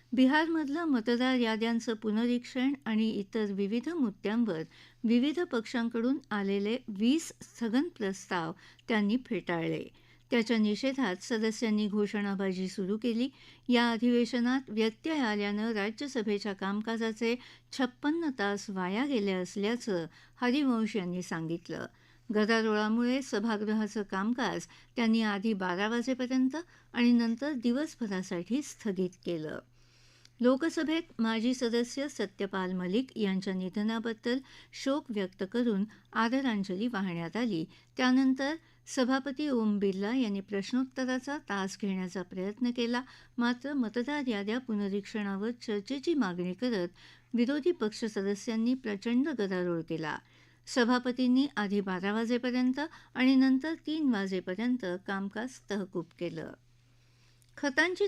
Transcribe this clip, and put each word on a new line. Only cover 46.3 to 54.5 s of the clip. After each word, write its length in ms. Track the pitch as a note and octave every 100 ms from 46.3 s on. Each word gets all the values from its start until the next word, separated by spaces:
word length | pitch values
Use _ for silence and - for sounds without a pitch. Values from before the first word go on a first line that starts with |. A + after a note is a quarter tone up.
| F3 F3+
करत 340 | F3+ B3 A3+ F3+ - - - _
विरोधी 380 | A3+ A#3+ C#4+ C#4+
पक्ष 320 | F4 G#3+ -
सदस्यांनी 680 | A3+ G#3+ G3 G3+ A3 A3 A3+
प्रचंड 540 | C4 A#3 G3+ A#3 A#3+ D4
गदारोळ 520 | C#4 G3 F#3 F3+ E3+
केला. 380 | D#3+ D#3+ D#3 - - - - _ -
सभापतींनी 800 | - A#3 B3 B3 B3 B3+ B3+ C#4+ -
आधी 240 | G#3 G3+
बारा 320 | G3 F#3 G3
वाजेपर्यंत 680 | G#3+ A3+ A#3+ B3 B3 B3+ C4 D#4 - -
आणि 200 | - B3+
नंतर 400 | C4 C4 C4 D#4 D#4+ -
तीन 240 | D#4 D4
वाजेपर्यंत 720 | A3 F#3+ F#3+ F3+